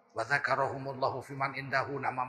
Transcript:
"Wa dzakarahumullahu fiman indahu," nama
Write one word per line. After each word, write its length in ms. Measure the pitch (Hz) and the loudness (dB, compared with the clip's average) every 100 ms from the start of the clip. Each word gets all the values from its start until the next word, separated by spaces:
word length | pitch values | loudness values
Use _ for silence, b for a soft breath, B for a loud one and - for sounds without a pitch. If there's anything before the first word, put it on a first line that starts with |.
| _ | _
"Wa 80 | 110 | -4
dzakarahumullahu 960 | 110 139 - 131 135 139 135 127 131 127 120 | 2 2 4 4 2 0 -6 0 0 0 -6
fiman 320 | 143 135 135 | -2 -2 -2
indahu," 400 | 135 135 127 139 | 0 0 0 -2
nama 240 | 123 127 | -2 -2